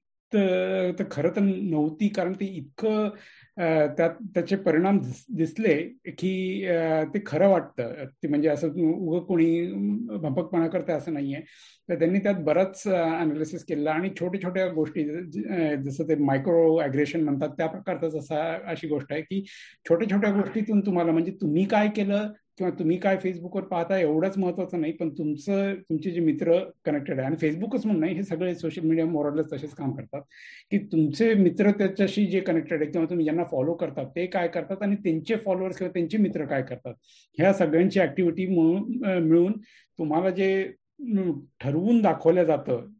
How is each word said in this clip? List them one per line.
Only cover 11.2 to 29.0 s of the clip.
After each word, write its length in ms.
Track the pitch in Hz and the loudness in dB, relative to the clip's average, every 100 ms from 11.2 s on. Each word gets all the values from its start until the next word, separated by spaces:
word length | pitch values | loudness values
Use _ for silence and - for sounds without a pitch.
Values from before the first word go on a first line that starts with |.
| 139 139 - - - _ - | -4 -6 -10 -20 -20 _ -6
तर 100 | 165 | 0
त्यांनी 200 | 165 196 | 2 2
त्यात 160 | 202 185 | 2 0
बरंच, 520 | 151 165 190 - 208 | 2 2 2 -2 -2
अ, 180 | 185 165 | 0 2
ॲनालिसिस 600 | 165 160 147 156 185 - | 0 0 -2 -4 -8 -6
केलं 240 | 151 147 | -2 0
आणि 200 | 156 190 - | 0 -2 -4
छोट्या 220 | 180 196 | -4 -4
छोट्या 260 | 180 185 185 | -4 -2 0
गोष्टी, 360 | 156 151 - | 0 -2 -2
ज-, 440 | 147 160 180 180 208 | -4 -6 -8 -8 -4
अ, 280 | 185 156 143 | 0 0 0
जसं 280 | 139 135 | -4 -4
ते 120 | 160 151 | 0 2
मायक्रो 640 | 139 135 139 165 165 160 | 2 2 2 4 6 4
ॲग्रेशन 420 | 143 135 143 165 | 2 0 0 0
म्हणतात 260 | 151 139 147 | 0 0 -2
त्या 180 | 139 160 | -2 -4
प्रकारचं, 420 | - - 165 165 | -4 -6 -4 -4
जसा 500 | 151 139 151 165 165 175 | -6 -6 -4 -2 -4 -8
अशी 200 | 160 156 | -8 -4
गोष्ट 260 | 147 139 | -4 -4
आहे 80 | 147 | -8
की 240 | 156 196 196 - - - - | -6 -6 -8 -12 -20 -10 0
छोट्या 200 | 165 214 | 0 2
छोट्या 220 | 202 208 | 0 2
गोष्टीतून 500 | 202 196 226 214 202 | 2 0 -2 0 0
तुम्हाला, 300 | 202 175 165 | 2 2 2
म्हणजे 200 | 165 170 | 2 0
तुम्ही 340 | 190 160 156 196 | -2 -2 0 2
काय 220 | 214 214 | 2 2
केलं 400 | 214 202 202 214 - _ - | 0 0 0 -2 -8 _ -6
किंवा 220 | 180 180 | -4 -2
तुम्ही 180 | 160 175 | 0 0
काय 180 | 196 190 | 0 0
Facebook-वर 480 | 185 170 175 196 | -2 -6 -8 -8
पाहता 340 | 185 175 170 190 | -4 -4 0 2
एवढंच 400 | 160 156 185 190 | 2 2 0 0
महत्वाचं 440 | 180 175 180 175 | -2 -2 -4 -4
नाही, 120 | 160 | -4
पण 160 | 160 165 | -2 -4
तुमचं, 640 | 139 151 147 - 196 196 190 | -4 -4 -4 -2 0 0 -4
तुमचे 360 | - 156 190 | -4 -4 -2
जे 80 | 170 | 0
मित्र 400 | 160 135 165 170 185 - - | 0 2 2 2 2 -8 -4
कनेक्टेड 340 | 147 139 135 | -4 -2 -4
आहे, 80 | 165 | -2
आणि 80 | 165 | 0
Facebook-च 500 | 156 160 214 247 214 | -2 -2 -4 -2 0
म्हणून 160 | 180 | 0
नाही, 140 | 160 175 | 0 -2
हे 80 | |
सगळे 320 | 196 165 180 170 | -4 -4 -2 -4
सोशल 260 | 165 180 | -6 -2
मीडिया 240 | 160 165 | 0 2